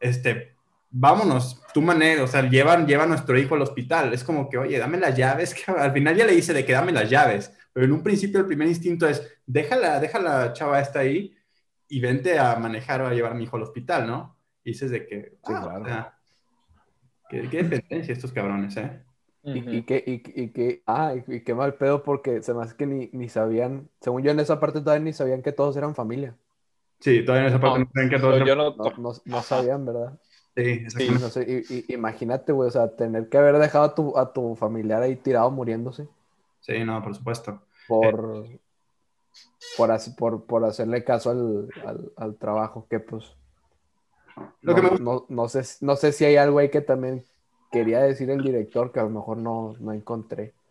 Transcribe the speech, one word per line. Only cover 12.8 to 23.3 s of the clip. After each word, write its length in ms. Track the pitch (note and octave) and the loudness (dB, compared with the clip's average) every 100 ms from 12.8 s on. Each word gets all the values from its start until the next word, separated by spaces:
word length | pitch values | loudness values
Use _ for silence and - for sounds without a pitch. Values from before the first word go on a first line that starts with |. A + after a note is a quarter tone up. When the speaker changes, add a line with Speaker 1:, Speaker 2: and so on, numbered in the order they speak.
| B2+ C3+ | -6 -4
Speaker 1:
o 40 | C3 | -2
a 80 | |
llevar 180 | A#2+ A2+ | -2 -2
a 20 | A#2+ | -6
mi 80 | |
hijo 120 | A2+ A2+ | -8 -8
al 60 | |
hospital", 440 | G#2+ B2 B2 E3 A#2 | -10 -10 -4 -2 -2
¿no? 280 | C3 E3+ _ _ _ | -6 -10 _ _ _
Y 60 | A#2+ | -12
dices 180 | - C3+ | -8 -6
de 160 | A#2 - | -6 -8
que, 320 | G#2 G#2 _ | -14 -14 _
Speaker 2:
Sí, 80 | - | -8
Speaker 1:
"Wow, 100 | - | -8
Speaker 2:
claro. 200 | F2 F#2 | -8 -10
Speaker 1:
o 20 | A#2 | -8
sea, 320 | A2+ A2 _ _ _ _ _ _ _ _ _ _ _ _ | -8 -10 _ _ _ _ _ _ _ _ _ _ _ _
qué, 200 | B2+ B2 | -10 -6
qué 140 | D#3 | -4
dependencia 500 | E3+ C3+ - D#3+ E3+ | -2 -2 -4 -8 -8
estos 200 | B2 B2 | -8 -8
cabrones, 440 | - G2+ G2+ G2 G2+ | -6 -4 -4 -6 -8
¿eh?". 260 | B2+ - _ _ _ _ | -10 -12 _ _ _ _
Speaker 2:
Y, 180 | C#3+ C3 | -10 -10
Speaker 3:
Ujú. 100 | A#2+ | -6
Speaker 2:
y 120 | A#2 | -6
qué, 200 | A#2 C3 - | -2 -2 -2
y, 360 | A#2+ - - | -8 -10 -10
y 60 | A#2 | -8
qué, 320 | B2 A#2+ A#2+ - | -2 -2 -2 -2
ah, 280 | A#2+ D#3 | -2 -2
y, 220 | B2+ B2 A#2+ | -4 -8 -8
y 40 | |
qué 100 | - | -6
mal 200 | A#2+ C#3 | -2 -2
pedo, 280 | C#3 C#3 C#3+ | 0 0 0
porque 400 | C#3+ C#3 C3+ A2+ | 0 -4 -2 -4
se 100 | A2+ | -4
me 100 | A#2 | -6
hace 140 | A#2 - | -8 -6
que 100 | C#3+ | -4
ni, 220 | C#3 B2 | -4 -8
ni 140 | B2+ A#2+ | -10 -6